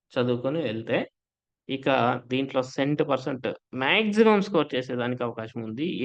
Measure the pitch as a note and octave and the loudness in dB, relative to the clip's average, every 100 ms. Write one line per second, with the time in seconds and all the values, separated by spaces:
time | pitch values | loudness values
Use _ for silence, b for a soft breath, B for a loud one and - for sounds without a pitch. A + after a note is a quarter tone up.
0 | _ C3 B2 A#2+ C3+ E3 C3 A2 A2+ D3 | _ -2 0 0 -2 -2 -4 -4 -2 -2
1 | - _ _ _ _ _ - C3+ C#3 B2+ | -2 _ _ _ _ _ -8 -4 2 4
2 | A#2+ B2 - C3 C3+ C3 B2+ - C#3 D3 | 4 0 -2 -2 0 -2 -2 -2 0 2
3 | D3+ C3+ C#3+ B2+ A2 - - B2+ C3+ F#3+ | 0 0 -2 -4 -4 -6 -10 -2 2 2
4 | A3 G#3 A3 G#3 G3 E3+ D3 B2+ B2+ B2 | 2 4 6 6 4 0 0 -2 -4 -2
5 | A#2+ B2 A#2+ A2+ A2 A#2 A2 A2+ E3+ - | -2 -2 -4 -6 -10 -8 -8 -6 -6 -2